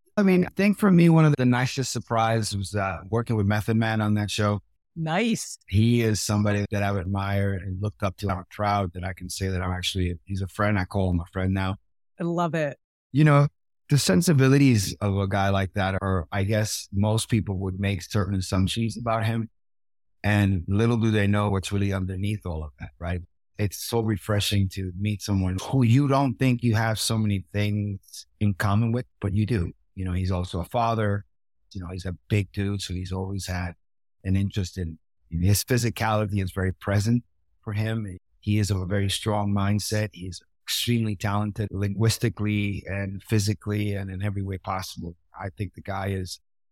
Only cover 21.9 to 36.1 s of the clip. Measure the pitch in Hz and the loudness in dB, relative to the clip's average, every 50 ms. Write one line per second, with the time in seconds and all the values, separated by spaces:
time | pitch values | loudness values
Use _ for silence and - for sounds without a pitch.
21.9 | 95 95 95 95 95 92 101 101 107 101 - 90 82 80 78 73 - _ - - | -2 -2 -4 -4 -6 -4 -4 -4 -4 -4 -6 -6 -6 -6 -8 -10 -12 _ -16 -16
22.9 | - _ 85 85 90 87 87 - _ _ _ _ _ - 104 92 - - - - | -14 _ -6 -6 -6 -6 -8 -12 _ _ _ _ _ -4 -4 -4 -4 -8 -8 -2
23.9 | 117 117 110 110 107 95 - - 104 101 - - 104 101 98 92 - 98 95 92 | -2 0 0 0 -2 -2 -2 0 0 0 0 2 2 2 0 0 -2 -6 -8 -8
24.9 | 87 92 101 107 107 101 - - 101 95 92 92 92 92 - - - 135 123 113 | -6 -4 -4 -4 -4 -4 -2 0 0 0 2 0 -2 -4 -4 -2 2 2 4 6
25.9 | 117 135 147 131 139 135 139 131 113 - 131 131 123 120 - 120 104 113 113 110 | 6 4 4 4 2 2 2 0 0 0 2 2 2 2 0 0 2 2 2 0
26.9 | 110 - - - 113 110 107 104 101 95 90 - - 104 104 104 104 104 101 104 | 0 -2 -2 -2 0 0 2 0 0 -2 -4 -4 -4 -2 -2 0 0 -2 -2 -4
27.9 | 98 95 - - - - - _ _ _ 104 101 95 - - 101 98 107 117 113 | -6 -8 -12 -16 -20 -20 -20 _ _ _ 0 0 0 0 0 2 2 2 2 2
28.9 | 113 123 - - _ _ - 101 90 107 107 - 123 98 82 - - - _ _ | 0 -2 -4 -8 _ _ -4 -2 0 0 2 2 2 0 0 -2 -6 -12 _ _
29.9 | _ 95 92 92 90 95 92 92 95 90 90 - - 85 85 - - 123 113 117 | _ -8 -6 -4 -2 -2 -2 0 -2 -2 -4 -4 -6 -6 -6 -4 -2 0 0 0
30.9 | 113 110 107 104 101 101 - _ _ _ _ _ _ _ _ _ - 98 87 85 | 0 0 0 0 -2 -4 -6 _ _ _ _ _ _ _ _ _ -16 -14 -12 -10
31.9 | 92 95 85 95 90 - _ _ 104 104 98 - - 101 98 101 101 98 - - | -10 -8 -8 -8 -8 -8 _ _ 0 0 0 0 -4 -4 -4 -2 -4 -4 -6 -6
32.9 | 90 90 92 90 95 95 95 95 101 95 90 - 90 90 87 87 85 - _ _ | -6 -6 -6 -6 -6 -6 -6 -6 -6 -8 -6 -6 -6 -6 -6 -6 -8 -14 _ _
33.9 | _ _ _ _ _ _ - 98 95 98 98 98 - 104 92 - - 92 87 82 | _ _ _ _ _ _ -2 0 2 2 2 0 0 -2 -4 -4 -4 -6 -6 -6
34.9 | 80 - _ _ _ _ _ _ 82 82 87 98 104 - - - 131 120 120 113 | -8 -12 _ _ _ _ _ _ -4 0 4 4 4 2 2 0 0 2 2 0
35.9 | - - 113 110 | -2 0 0 2